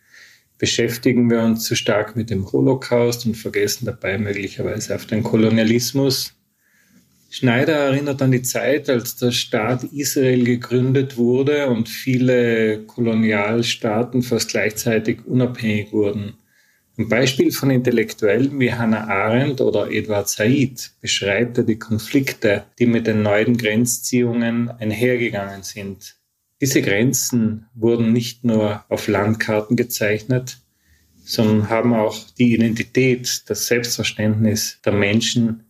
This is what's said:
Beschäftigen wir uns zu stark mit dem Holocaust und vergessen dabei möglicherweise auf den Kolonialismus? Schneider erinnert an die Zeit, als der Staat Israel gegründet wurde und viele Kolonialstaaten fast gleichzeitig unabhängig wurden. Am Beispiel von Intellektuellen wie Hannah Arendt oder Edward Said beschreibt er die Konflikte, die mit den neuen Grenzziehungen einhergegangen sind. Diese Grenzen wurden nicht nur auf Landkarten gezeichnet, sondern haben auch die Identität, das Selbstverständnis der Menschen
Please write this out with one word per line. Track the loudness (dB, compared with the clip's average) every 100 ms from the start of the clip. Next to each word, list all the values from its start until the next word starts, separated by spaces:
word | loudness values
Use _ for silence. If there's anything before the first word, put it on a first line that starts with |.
| _ -20 -20 -20 _ _
Beschäftigen | -2 0 0 0 2 4 4
wir | 4
uns | 2 0
zu | -2 -2
stark | 0 0 -2 -4
mit | -4
dem | -4 -2
Holocaust | 0 2 0 0 0 2 0 -4
und | -6
vergessen | -4 -2 -2 -2 -6
dabei | -6 -4 -4
möglicherweise | -4 -4 -6 -6 -6 -6 -6 -6
auf | -4
den | -4
Kolonialismus? | 0 2 4 4 4 2 0 0 0 0 -6 -12 _ _ _ _ _ _ _ _ _
Schneider | -2 2 2 2
erinnert | 2 2 0 -2 0
an | 2
die | 2
Zeit, | 0 -2 0 0 0
als | -2 -2 -4
der | -2
Staat | -2 -2 -2 0 -2
Israel | -4 -6 -4 0 2 4
gegründet | 2 0 0 0 2 2 0 0
wurde | 2 2 2 0 0
und | 0 -2
viele | -6 -2 2 2 4 2 2 2 0
Kolonialstaaten | -6 -4 0 2 2 2 2 0 0 -2 -2 0 0 -2
fast | 0 -2 0
gleichzeitig | -2 -2 -2 0 0 0 -4 -2
unabhängig | 0 0 -2 -2 -2 -2
wurden. | 0 0 -2 -8 -12 _ _ _ _ _ -6
Am | 0
Beispiel | 0 2 2 0
von | 2 2
Intellektuellen | 2 2 2 0 -2 0 2 0 0
wie | 0
Hannah | 0 0 0 0
Arendt | -2 0 2 0 0
oder | 0 0 -2
Edward | -4 -2 -4 -4
Said | -2 2 2 0 -4 -18 _
beschreibt | -6 -2 0 0 0 0
er |
die | 0 -2
Konflikte, | -4 -4 0 0 0 -2 0 0 -2 0
die | 2
mit | 2 2
den | 2
neuen | 2 2 4 2
Grenzziehungen | 2 2 0 -2 -2 0 2 0 0 -2 -4
einhergegangen | -4 -4 0 0 2 -2 -4 -6 -10
sind. | -12 -12 -12 -12 -16 -20 _ _ _ _
Diese | -2 0
Grenzen | 0 2 0 0 -2 0 0 -2 -10
wurden | -2 0 2 2
nicht | 0 -2 -4
nur | 0 0 0 -2 -6
auf | -4 0
Landkarten | 0 2 0 0 -2 0 0
gezeichnet, | 0 -2 -2 -2 -2 -2 -4 -12 _ _ _ _ _ _ -6
sondern | 0 2 2 2
haben | 0 2 2
auch | 0 -4 -8 0
die | 2
Identität, | 4 2 0 -2 0 2 0 -2 -8 -6
das | -6 -4
Selbstverständnis | -4 -4 -4 -6 -2 0 2 0 0 -4 -6 -2
der |
Menschen | 0 2 0 0 0 0 -2 -12